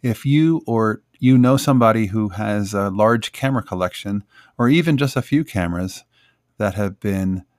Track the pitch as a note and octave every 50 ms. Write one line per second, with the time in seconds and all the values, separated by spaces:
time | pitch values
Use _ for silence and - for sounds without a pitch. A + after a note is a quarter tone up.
0 | - B2 A2 - - C3+ C#3+ D3+ D#3+ D#3+ E3 D#3 - - A#2 A2+ A2 A2 G#2+ -
1 | _ _ _ _ - B2+ C3 B2+ B2 B2 C3+ C#3 - - C3+ B2+ A#2+ A2 A2 A2+
2 | A2 F#2+ G2 A2+ G#2+ G#2 F#2 G#2 G#2+ G#2 G#2 G#2 G#2 G2 G#2 G2+ G2 G2+ F#2+ G2+
3 | G#2+ A2 A#2 A#2 G#2 - - - - C3+ C3+ A#2+ - - F#2+ F2+ F2+ F2+ - -
4 | - G2+ G2+ G2+ G2+ _ _ - _ _ _ - A#2+ A#2+ C#3+ E3+ E3 E3 D3+ C3
5 | C#3+ C3+ - C3+ A#2+ - C#3 D3+ D#3 - - G2 F2+ E2+ E2+ F2 F#2 F#2+ - -
6 | _ _ _ _ _ _ _ _ _ _ _ _ G#2+ G2+ F2+ G2 G#2 G2 G2 _
7 | - G#2 G2 F#2+ F#2+ F#2+ F#2 F#2 - _ _